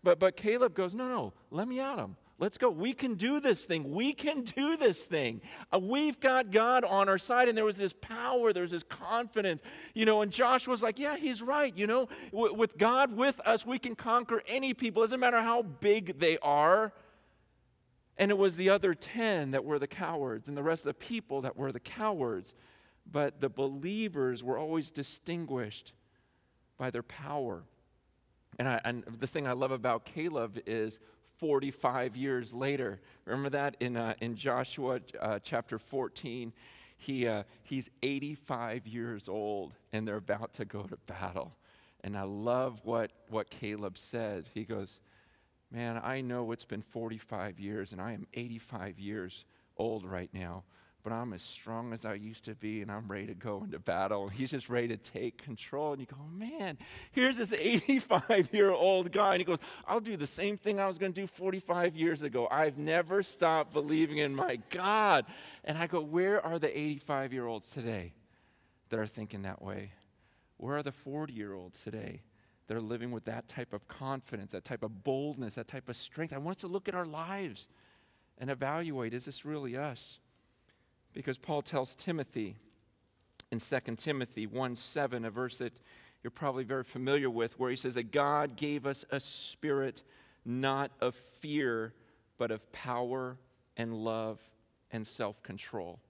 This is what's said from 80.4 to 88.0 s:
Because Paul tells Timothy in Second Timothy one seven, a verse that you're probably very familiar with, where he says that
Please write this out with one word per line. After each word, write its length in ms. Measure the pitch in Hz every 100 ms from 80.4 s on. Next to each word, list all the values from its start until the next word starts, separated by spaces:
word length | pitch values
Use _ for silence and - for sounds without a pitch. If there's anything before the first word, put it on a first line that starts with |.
| _ _ _ _ _ _ _
Because 240 | - 135 127
Paul 240 | - 147
tells 320 | - 147 131
Timothy 640 | - - 165 131 - 104 107 _ _ _ _ _ _ _ _ -
in 80 | 117
Second 400 | - 131 - 113
Timothy 480 | 160 143 120 - 107
one 280 | 117 131 120
seven, 500 | - 156 139 123 113
a 40 |
verse 300 | 107 127 -
that 140 | 120 - _ - - _
you're 80 | 120
probably 320 | - 143 131
very 200 | 117 135
familiar 460 | 123 123 127 143 135
with, 300 | 113 117 -
where 100 | 127
he 60 | 127
says 180 | 135
that 160 | 123